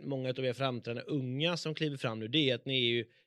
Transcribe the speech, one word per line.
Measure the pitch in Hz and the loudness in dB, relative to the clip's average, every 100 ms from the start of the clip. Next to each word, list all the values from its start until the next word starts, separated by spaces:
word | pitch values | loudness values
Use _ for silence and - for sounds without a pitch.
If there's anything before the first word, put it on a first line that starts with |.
många | 143 135 131 | -6 -2 -2
utav | 127 131 | -2 -2
er | |
framträdande | 120 135 123 120 120 - | 0 -2 -2 -4 -6 -2
unga | 151 127 131 165 170 | -2 -2 0 0 0
som | 156 151 | -2 -2
kliver | 156 135 | -2 -2
fram | 127 110 | -4 -4
nu, | 110 | 0
det | 156 139 | 4 4
är | 120 | 2
att | - | 0
ni | 131 | 2
är | 120 120 | 4 2
ju | 110 _ | 0 _